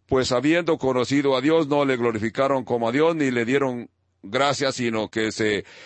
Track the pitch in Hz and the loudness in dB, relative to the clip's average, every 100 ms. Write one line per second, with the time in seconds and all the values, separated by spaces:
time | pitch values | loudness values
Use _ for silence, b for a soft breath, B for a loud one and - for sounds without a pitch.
0 | _ 131 117 123 143 170 170 160 131 127 | _ 0 2 0 2 2 2 0 0 0
1 | 120 139 139 131 139 160 143 143 139 127 | 0 0 2 2 2 2 2 0 0 0
2 | 120 113 110 107 135 135 120 123 113 131 | 0 0 -4 0 0 0 -2 -2 0 2
3 | 160 165 139 120 113 139 135 123 113 _ | 0 2 0 0 0 0 0 -4 -12 _
4 | _ _ 98 120 143 139 139 127 120 113 | _ _ -6 -2 0 0 -2 -2 -2 -2
5 | 104 113 110 - 107 101 B B | -4 -2 -4 -2 -2 -2 B B